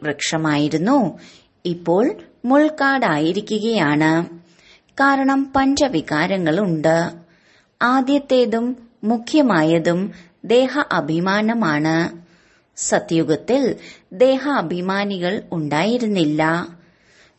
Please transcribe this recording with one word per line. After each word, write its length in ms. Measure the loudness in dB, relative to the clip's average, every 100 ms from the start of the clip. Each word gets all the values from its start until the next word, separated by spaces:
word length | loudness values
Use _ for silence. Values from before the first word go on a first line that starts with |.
വൃക്ഷമായിരുന്നു, 1160 | -6 -6 -4 -2 0 0 0 0 0 2 0 -4 -18 -20 _ _ -8
ഇപ്പോൾ 480 | -6 -2 0 0 -4 -14 _
മുൾക്കാടായിരിക്കുകയാണ്. 1800 | 0 2 2 0 -2 0 0 0 0 -2 -4 -4 -2 0 2 2 2 2 -2 -8 -20 _ _ -20 _
കാരണം 600 | 0 2 2 2 0 0 0
പഞ്ചവികാരങ്ങളുണ്ട്. 1500 | 2 2 0 0 -2 -2 0 0 0 0 0 0 2 2 0 -6 -20 _ _ _ _ -4
ആദ്യത്തേതും 1080 | 0 2 2 0 2 2 2 0 -2 -6 -12 _
മുഖ്യമായതും 1080 | -2 -2 0 2 4 4 4 2 2 -2 -2 -8 -20 _
ദേഹ 340 | 0 2 2 0 -2
അഭിമാനമാണ്. 1300 | -2 -2 -2 0 0 0 0 0 0 0 0 -2 -6 -20 _ _ _ _ -10
സത്യുഗത്തിൽ 1000 | -2 -2 0 -2 0 -2 0 0 0 -4 -10 -20 -10
ദേഹ 360 | 0 2 2 0
അഭിമാനികൾ 960 | -2 -2 -4 -4 -4 -4 -4 -4 -4 -6
ഉണ്ടായിരുന്നില്ല. 1160 | -6 -4 -2 0 -2 -2 0 0 0 0 0 -4 -14 _ _ _ _ _